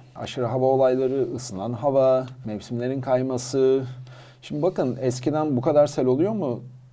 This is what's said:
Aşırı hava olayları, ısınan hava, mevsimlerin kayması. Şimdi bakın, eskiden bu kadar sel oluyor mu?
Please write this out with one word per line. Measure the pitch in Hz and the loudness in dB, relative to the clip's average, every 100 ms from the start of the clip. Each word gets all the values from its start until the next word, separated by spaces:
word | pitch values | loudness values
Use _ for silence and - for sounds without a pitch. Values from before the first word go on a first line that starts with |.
| - - | -20 -12
Aşırı | 120 131 117 | -10 -4 -2
hava | 127 131 | 2 2
olayları, | 131 131 131 131 135 120 127 | 4 4 2 0 0 -2 -4
ısınan | - 95 110 | -8 -8 -6
hava, | 117 143 135 131 131 127 - 110 | -2 0 4 4 4 0 -10 -10
mevsimlerin | 107 - 120 123 135 | -10 -8 -6 -4 -4
kayması. | 131 127 131 127 - 135 131 135 127 - - - - - | 0 0 0 -4 -2 2 4 4 0 -12 -18 -20 -20 -20
Şimdi | - 147 | -10 -2
bakın, | 175 185 135 113 | -2 0 -2 0
eskiden | 127 123 156 151 156 123 | -2 -2 -2 0 0 0
bu | |
kadar | 156 147 147 | 2 4 4
sel | - 127 | 2 2
oluyor | 131 196 | 2 2
mu? | 220 143 113 - - - | 0 -4 -4 -10 -20 -20